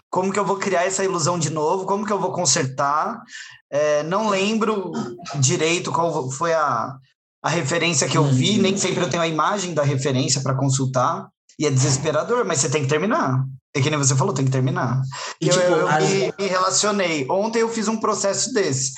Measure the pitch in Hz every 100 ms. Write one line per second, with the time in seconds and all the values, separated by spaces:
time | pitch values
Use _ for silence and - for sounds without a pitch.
0 | - 180 190 196 185 196 196 180 180 190
1 | 196 175 160 175 156 156 151 190 190 202
2 | 214 202 185 156 180 175 135 131 143 151
3 | 185 233 - - - - - 143 151 147
4 | 156 196 220 196 202 226 220 214 180 156
5 | - - - 147 131 175 160 175 175 147
6 | 170 156 131 131 170 165 147 120 113 -
7 | _ _ _ _ 143 165 139 170 165 156
8 | 170 160 143 127 165 202 190 196 185 185
9 | 175 175 165 156 160 208 180 156 139 139
10 | 147 127 139 139 131 131 139 135 131 127
11 | 135 175 196 _ _ - 147 135 139 131
12 | 160 147 180 240 202 160 156 151 131 156
13 | 196 311 190 131 135 - _ 143 139 156
14 | 135 135 165 - 135 135 127 180 127 127
15 | 131 - - - 165 180 180 160 147 151
16 | 156 196 156 - 196 185 185 185 208 202
17 | 175 156 135 180 214 233 226 226 202 220
18 | 220 202 196 190 - 220 175 131 -